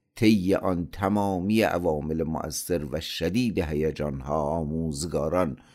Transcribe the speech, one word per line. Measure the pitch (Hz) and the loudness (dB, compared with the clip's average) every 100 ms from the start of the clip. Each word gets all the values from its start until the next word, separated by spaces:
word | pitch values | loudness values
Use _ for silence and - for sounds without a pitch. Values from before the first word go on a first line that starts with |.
| _ | _
طی | - 110 107 90 | 2 6 6 4
آن | 92 95 87 76 | 2 2 -2 -4
تمامی | - 101 104 101 92 98 110 | -2 0 2 0 0 2 4
عوامل | 101 87 87 76 76 80 | 4 2 0 -2 -2 -2
مؤثر | 78 80 78 - - 85 | -2 -4 -6 -8 -2 -2
و | 73 76 | -2 -6
شدید | - - 85 110 120 92 | -6 -4 -2 0 0 0
هیجان‌ها، | 78 76 78 73 73 69 67 78 | 0 0 0 0 -4 -4 -2 -2
آموزگاران | 73 82 76 80 80 71 85 76 76 90 82 64 - | 0 -2 -2 -2 -2 -4 -4 -2 0 2 0 -2 -14